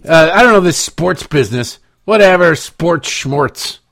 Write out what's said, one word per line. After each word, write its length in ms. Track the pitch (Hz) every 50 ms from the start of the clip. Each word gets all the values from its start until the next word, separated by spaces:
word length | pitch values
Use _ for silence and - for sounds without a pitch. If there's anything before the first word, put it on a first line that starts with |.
| - -
uh, 220 | 160 165 160 160 175
I 100 | 196 247
don't 100 | 247 220
know 80 | 202
this 180 | 180 180 147 -
sports 480 | - - - - 165 180 180 - -
business, 520 | - - 147 127 98 110 123 120 - - - _ _ _ _ _ -
whatever, 460 | 214 214 202 190 185 180 175 170 160
sports 520 | - - - - - 160 170 170 160 - -
schmorts. 680 | - - - 135 139 143 143 120 - - - - - - _ _